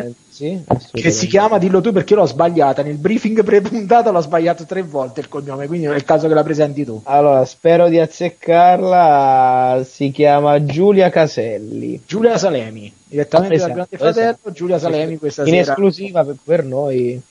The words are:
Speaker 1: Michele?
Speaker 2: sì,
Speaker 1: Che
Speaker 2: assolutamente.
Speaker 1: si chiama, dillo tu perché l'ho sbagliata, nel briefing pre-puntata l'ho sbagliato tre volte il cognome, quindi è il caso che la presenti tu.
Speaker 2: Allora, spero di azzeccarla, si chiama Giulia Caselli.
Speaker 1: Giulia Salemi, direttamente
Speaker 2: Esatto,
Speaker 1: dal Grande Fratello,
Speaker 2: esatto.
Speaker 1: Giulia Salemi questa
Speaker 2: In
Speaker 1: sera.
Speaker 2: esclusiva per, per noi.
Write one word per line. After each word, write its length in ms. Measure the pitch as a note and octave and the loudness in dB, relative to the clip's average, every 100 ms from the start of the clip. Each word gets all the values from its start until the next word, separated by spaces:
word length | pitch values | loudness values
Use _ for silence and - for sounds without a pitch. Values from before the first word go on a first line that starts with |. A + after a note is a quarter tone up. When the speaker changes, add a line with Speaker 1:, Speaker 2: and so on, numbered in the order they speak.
| A#2+ | -4
Speaker 1:
Michele? 80 | A#2+ _ | -12 _
Speaker 2:
sì, 160 | - C#3+ F#3 D#3+ | -12 -10 -10 -4
Speaker 1:
Che 80 | |
Speaker 2:
assolutamente. 380 | B2+ - A#2 C3+ | -6 -4 -4 -2
Speaker 1:
si 160 | - F3+ | -2 0
chiama, 320 | G3 G#3+ G#3+ | 2 2 2
dillo 200 | F3+ F#3 | 2 2
tu 120 | F3+ | 2
perché 240 | F#3+ - G#3+ | 0 2 2
l'ho 100 | E3 | 2
sbagliata, 560 | B2 E3+ E3+ C#3 C3+ | 2 0 2 0 0
nel 160 | D3 D3 | -4 -4
briefing 460 | D#3 A3+ G#3+ A3 | -2 -2 0 0
pre-puntata 680 | G3+ G#3 G3+ A3+ G3 A#3 A#3 | 2 2 0 -4 2 2 4
l'ho 100 | F3+ | 0
sbagliato 460 | D3+ E3 E3 E3+ D#3+ | 0 -2 -2 -4 -6
tre 160 | F#3+ | -10
volte 380 | F3+ C#3+ C3 A#2+ | -6 -6 -8 -10
il 100 | C3+ | -12
cognome, 380 | D3 C#3 C3+ C#3+ | -12 -10 -10 -8
quindi 180 | E3+ D3+ | -6 -4
è 80 | |
il 100 | D3 C#3 | -4 0
caso 220 | D#3 D#3+ | 0 2
che 60 | |
la 100 | D3+ | 0
presenti 400 | D3+ D3+ D3+ C#3 | 0 0 -2 -2
tu. 160 | C#3 A2 | -8 -10
Speaker 2:
Allora, 420 | C3+ C#3+ D3 C3+ B2+ | -2 2 4 4 0
spero 420 | - E3 E3+ F3 | -2 2 4 4
di 120 | E3 | 2
azzeccarla, 1800 | D#3+ - F3 - - E3 F3+ F3+ F#3 F3+ E3 C#3+ C3+ C3 B2+ B2+ B2+ B2+ C3 | 0 -4 -8 -8 0 4 6 4 2 4 4 4 4 4 2 2 0 0 -4
si 220 | - C#3+ | -6 -6
chiama 560 | C3+ D3 C#3+ D3 D3 D3 | 2 2 4 4 2 0
Giulia 440 | C#3+ G3 G3 F#3 | 0 2 4 2
Caselli. 880 | - D#3 - A2+ G#2 G#2+ A2+ A#2 A#2+ | 2 0 -2 -6 -8 -10 -10 -10 -10
Speaker 1:
Giulia 360 | - F#3+ A3+ A3 | -10 -2 0 2
Salemi, 520 | F#3+ C#3+ A2+ A2 G2+ - _ | 0 -2 -6 -14 -20 -20 _
direttamente 480 | C#3+ C#3+ D#3+ F#3+ - | -6 -2 0 0 0
Speaker 2:
Esatto, 180 | F3+ B2 | 0 -6
Speaker 1:
dal 100 | F3+ | -10
Grande 100 | F#3 | -4
Fratello, 280 | D3+ G#3 A3+ | -2 0 -2
Speaker 2:
esatto. 200 | A3+ G#3+ | -4 -10
Speaker 1:
Giulia 280 | D#3+ F3 F3+ | -10 -4 -2
Salemi 380 | D#3+ D#3 D#3+ D#3+ | -2 -4 -4 -6
questa 240 | D3+ C3+ | -8 -4
Speaker 2:
In 60 | C#3+ | 0
Speaker 1:
sera. 100 | F3 F3 | 2 2
Speaker 2:
esclusiva 520 | F#3+ G3 D#3+ G3 F3 C#3+ | 0 0 -2 -4 -4 -4
per, 100 | C#3 | -6
per 200 | - E3 | -2 -2
noi. 580 | C#3 B2+ C#3+ B2+ A#2+ B2 - | -2 -6 -4 -2 -4 -6 -12